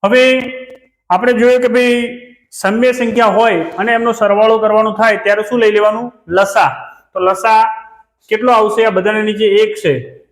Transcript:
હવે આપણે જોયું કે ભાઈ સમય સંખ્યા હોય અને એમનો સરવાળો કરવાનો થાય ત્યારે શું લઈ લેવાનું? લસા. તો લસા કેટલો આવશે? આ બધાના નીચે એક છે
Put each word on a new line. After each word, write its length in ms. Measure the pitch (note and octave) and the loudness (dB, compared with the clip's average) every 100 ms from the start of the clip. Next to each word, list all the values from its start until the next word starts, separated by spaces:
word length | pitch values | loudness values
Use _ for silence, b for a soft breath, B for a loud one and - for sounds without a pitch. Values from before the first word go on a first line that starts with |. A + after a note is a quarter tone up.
હવે 180 | G3+ B3+ C4 C4 B3 B3+ - - _ _ _ | 2 2 2 0 -4 -12 -18 -20 _ _ _
આપણે 180 | F#3 A#3+ A#3 | -2 0 2
જોયું 240 | A#3+ B3 | 2 2
કે 60 | B3 | 2
ભાઈ 240 | A#3+ B3 A#3+ A#3+ - - _ _ - | 0 0 0 -4 -10 -20 _ _ -6
સમય 340 | F#3+ A3 B3+ B3 | -4 0 0 0
સંખ્યા 340 | A#3+ A3 A3+ G3 | -2 0 2 2
હોય 220 | A#3 F3+ E3 - | 2 0 -4 -6
અને 100 | G#3 A#3 | -2 0
એમનો 180 | A#3 A3 | -2 -2
સરવાળો 360 | G#3 G3+ A3 A3+ | 0 2 2 2
કરવાનો 320 | A3 G#3+ A3+ G3 | 2 0 0 0
થાય 200 | A3+ G#3 G3+ | 0 0 0
ત્યારે 180 | G#3 G#3+ | -2 -2
શું 100 | B3 | 0
લઈ 100 | A3 G#3 | 2 2
લેવાનું? 320 | G#3+ G#3+ A#3+ _ - F3+ | 0 -2 -8 _ -4 0
લસા. 340 | G3 G#3+ D#3 - - - _ | 0 2 0 -2 -16 -20 _
તો 80 | F#3+ F#3 | -2 -2
લસા 340 | F#3+ A3+ A3 A3+ - - _ _ _ _ | 0 2 2 2 -4 -14 _ _ _ _
કેટલો 220 | A3 B3 | -2 2
આવશે? 340 | A#3 G#3+ G#3 A3+ | 2 2 0 0
આ 60 | F#3+ | 0
બધાના 320 | G3 G#3+ G#3+ | -2 -2 -4
નીચે 200 | G#3 G#3+ G3 | -2 0 2
એક 120 | G#3+ G#3 | 0 -2
છે 120 | F3 C3 - - _ | -4 -4 -6 -20 _